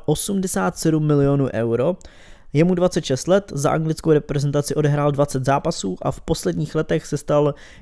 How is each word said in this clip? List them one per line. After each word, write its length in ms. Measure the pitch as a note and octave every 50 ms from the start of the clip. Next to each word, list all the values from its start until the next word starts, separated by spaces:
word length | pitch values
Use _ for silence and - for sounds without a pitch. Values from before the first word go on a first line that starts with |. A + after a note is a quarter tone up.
| -
osmdesát 720 | - D3+ - - - G3+ F#3+ F#3 F#3+ - G3 F#3 F#3 F3 -
sedm 300 | - E3 D#3 D#3 D3+ D3+
milionů 420 | D3 C#3+ C#3 C#3 C#3 C#3+ C3+ B2 -
euro. 440 | A2 A#2 A#2 A2+ A#2 B2 E3 F#3 - - - - - - - - - - - -
Je 100 | C#3+ E3
mu 120 | F3+ F#3
dvacet 300 | F3 F3+ F3+ - F3+ D#3+
šest 220 | - C3 C3 - D#3
let, 240 | F#3 G3+ G3 - -
za 160 | C#3+ C#3 D3+
anglickou 400 | - D#3+ D#3+ D#3+ D#3 - - D#3+
reprezentaci 640 | D#3 D3 - - C#3+ C#3+ C#3 C#3+ C#3+ D3 C#3+ - C3+
odehrál 360 | D3+ D3+ C#3+ D3 D3 C#3+ D3
dvacet 340 | D3 C3+ D3 C#3+ - C3+ B2+
zápasů 520 | C3+ C3+ C#3+ - D#3+ E3+ - - F#3+ F3+ -
a 100 | - C3+
v 100 | C3 -
posledních 540 | - - E3 - - F#3 E3+ E3+ D#3 D3+ -
letech 300 | D#3 D#3+ - E3 D#3+ -
se 120 | - - C#3+
stal 360 | - - D3+ D3 D3 C#3+ C#3+ - - - - -